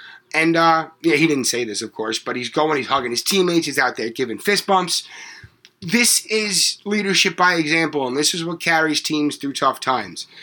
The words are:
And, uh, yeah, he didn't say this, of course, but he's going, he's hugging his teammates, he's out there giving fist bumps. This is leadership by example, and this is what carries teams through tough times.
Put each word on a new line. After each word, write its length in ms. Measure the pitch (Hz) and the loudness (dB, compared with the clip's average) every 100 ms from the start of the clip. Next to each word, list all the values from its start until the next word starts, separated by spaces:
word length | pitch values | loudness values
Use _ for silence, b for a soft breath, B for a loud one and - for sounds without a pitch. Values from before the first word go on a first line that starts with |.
| B B B 156 | B B B 0
And, 180 | 165 | 2
uh, 340 | 165 165 160 160 - | 4 4 2 0 -4
yeah, 160 | 165 147 | 0 2
he 100 | 160 | 4
didn't 180 | 139 | 2
say 200 | 120 120 | 0 -2
this, 160 | 113 101 | -4 -6
of 140 | 110 | -8
course, 240 | - 110 110 | -6 -6 -6
but 180 | - 123 | -6 -6
he's 140 | 120 | -4
going, 260 | 156 156 143 | 0 2 0
he's 120 | 120 | 0
hugging 220 | 135 120 | -2 -2
his 120 | 120 | -4
teammates, 420 | - 196 180 170 | 0 2 2 2
he's 140 | 151 135 | 0 0
out 180 | 127 117 | 0 -2
there 140 | 113 | -6
giving 280 | 117 120 104 | -4 -4 -4
fist 280 | - 202 - | -2 0 2
bumps. 420 | 185 175 - - B B B B B - _ | 2 2 -4 -6 B B B B B -20 _
This 460 | 175 226 233 - - | -2 2 2 2 0
is 500 | 214 208 175 - - | -2 0 0 0 -2
leadership 520 | 202 208 196 175 190 170 | -4 -2 0 2 2 2
by 180 | 180 | 2
example, 520 | 170 147 165 160 147 127 | 2 2 2 0 0 -2
and 100 | 135 | 0
this 180 | 151 | 0
is 100 | 175 | -2
what 160 | 165 170 | -4 -4
carries 400 | 170 160 160 151 | 0 2 2 0
teams 360 | - 151 147 - | -2 -2 -2 -2
through 180 | 139 | -6
tough 260 | 131 139 127 | 0 0 0
times. 460 | 135 123 98 85 - B | -2 -2 -4 -12 -16 B